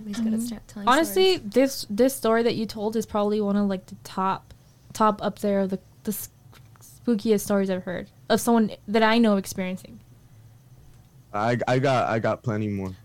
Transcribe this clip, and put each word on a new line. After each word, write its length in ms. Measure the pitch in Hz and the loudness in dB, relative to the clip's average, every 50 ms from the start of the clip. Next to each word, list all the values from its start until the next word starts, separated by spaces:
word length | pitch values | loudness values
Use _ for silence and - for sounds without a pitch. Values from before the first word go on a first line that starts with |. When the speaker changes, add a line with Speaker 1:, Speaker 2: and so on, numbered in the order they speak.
| 214 | -12
Speaker 1:
He's 100 | 208 208 233 | -8 -6 -4
good 140 | 220 220 220 | -2 -2 -2
at 60 | 220 | -2
Speaker 2:
Mm-hmm. 80 | 233 | -4
Speaker 1:
sta-, 120 | 240 220 202 - | -6 -8 -12 -14
telling 200 | - - 208 202 | -16 -14 -4 0
Speaker 2:
Honestly, 480 | 233 262 311 330 302 - 381 381 381 370 | 2 2 2 2 2 2 2 4 4 2
Speaker 1:
stories. 180 | 311 226 202 - | 0 -2 0 2
Speaker 2:
this, 320 | 247 269 269 - - - - | 4 4 4 2 -4 -8 -4
this 260 | 202 208 247 269 269 | 0 2 2 2 2
story 260 | - - 220 226 226 233 | 0 0 2 2 2 2
that 120 | 233 - | 0 0
you 100 | - 226 | -2 -4
told 300 | 202 - 220 202 220 226 | -6 -6 -6 -4 -2 -2
is 100 | 226 208 | -4 -4
probably 340 | - - 208 208 208 208 214 | -2 -2 -2 0 0 0 0
one 160 | 208 202 202 | 0 0 2
of, 120 | 202 208 196 | 2 2 0
like, 160 | 196 185 - | -2 -4 -8
the 100 | - - - - | -12 -18 -18 -18
top, 500 | - - 196 185 190 185 - - - - - _ _ _ _ - - - | -10 -6 -4 -2 -2 -2 -4 -8 -14 -20 -20 _ _ _ _ -20 -10 -2
top 280 | - 220 214 208 - - | 2 2 2 2 0 -2
up 160 | 208 190 - | -6 -4 -4
there 200 | - 202 196 196 | -2 0 0 0
of 100 | 196 190 | 0 -2
the, 100 | 190 190 - _ _ - - | -4 -6 -8 _ _ -10 -8
the 80 | 220 | -8
s-, 180 | 202 - - - _ _ - - - - - - - - | -8 -8 -10 -14 _ _ -20 -20 -20 -20 -20 -20 -20 -20
spookiest 600 | - - - - - 247 233 202 - 226 208 202 | -20 -20 -20 -6 -2 -2 -2 0 2 2 2 2
stories 280 | - - 202 196 196 190 | 2 0 0 0 0 0
I've 140 | 185 185 - | -2 -4 -6
heard 260 | 185 175 - 196 - _ - - | -8 -10 -10 -10 -14 _ -12 -2
of 140 | - - 208 | 0 0 0
someone 300 | - 240 233 226 220 202 - - - | 2 2 4 4 2 0 -2 -8 -6
that 160 | 208 202 226 220 | -2 0 2 4
I 160 | 220 226 240 | 4 4 4
know 180 | 233 214 202 | 4 4 2
experiencing. 640 | 196 190 - - 196 185 185 185 - - - - - - - - - - - - - - - - - _ - - - - - - - - _ _ - - _ 104 | 2 0 -4 -8 -8 -8 -8 -8 -10 -12 -16 -20 -20 -20 -20 -20 -20 -20 -20 -20 -20 -20 -20 -20 -20 _ -20 -20 -20 -20 -20 -20 -20 -20 _ _ -20 -16 _ -4
Speaker 3:
I, 240 | 104 107 120 123 113 - | -2 0 0 0 0 0
I 120 | 120 127 135 | 0 0 2
got, 280 | 131 139 131 120 87 - | 2 2 2 2 2 0
I 100 | 110 117 | 0 0
got 220 | 107 110 104 - | 0 -2 -2 -2
plenty 260 | - 120 107 110 110 104 | -2 -4 -2 -2 -2 -2
more. 260 | 101 98 95 92 92 - - | -4 -4 -6 -8 -10 -12 -10